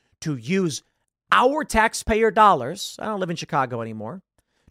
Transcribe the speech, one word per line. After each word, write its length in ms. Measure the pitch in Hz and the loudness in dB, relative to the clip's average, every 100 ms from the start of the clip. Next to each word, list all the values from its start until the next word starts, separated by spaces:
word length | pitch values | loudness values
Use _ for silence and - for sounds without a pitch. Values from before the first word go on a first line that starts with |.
| _ - | _ -12
to 160 | 160 135 | -8 -6
use 480 | 113 190 175 - _ _ _ _ - | -2 -2 -2 -4 _ _ _ _ -2
our 300 | 190 254 302 | 2 2 2
taxpayer 720 | - 226 214 - - 220 220 | -2 0 0 0 -2 2 2
dollars, 640 | 190 208 160 120 202 - - | 6 6 6 0 -8 -12 -10
I 60 | |
don't 160 | 214 208 | -8 -6
live 100 | 175 | -6
in 60 | 165 | -6
Chicago 460 | - 147 127 120 | -4 -2 -2 -4
anymore, 400 | 113 107 107 185 _ _ _ _ _ | -8 -10 -12 -14 _ _ _ _ _